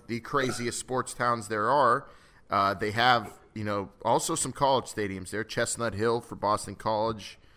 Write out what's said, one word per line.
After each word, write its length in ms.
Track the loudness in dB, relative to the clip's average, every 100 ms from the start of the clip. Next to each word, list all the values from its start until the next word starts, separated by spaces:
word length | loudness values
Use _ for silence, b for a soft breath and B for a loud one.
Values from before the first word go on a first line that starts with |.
| -8
the 120 | -8
craziest 580 | -4 -2 -2 -2 -4 -6
sports 340 | -4 -4 -4
towns 340 | -2 0 0 -2
there 220 | -2 2
are. 380 | 4 6 4 0 -18 -20 -20 -2
Uh, 240 | 2 2
they 180 | 2 0
have, 400 | 4 6 4 2 -12 -16
you 120 | -8 -4
know, 240 | -4 -6 -4
also 300 | 2 2 2
some 180 | -2 -4
college 340 | 0 2 2 0
stadiums 440 | -4 -4 -6 -8
there. 140 | -8
Chestnut 500 | -4 -2 -2 -2 -4
Hill 280 | 0 0 0
for 140 | -4 -2
Boston 380 | 0 0 -2
College 640 | -6 -2 0 0 -2 -10 -18 -20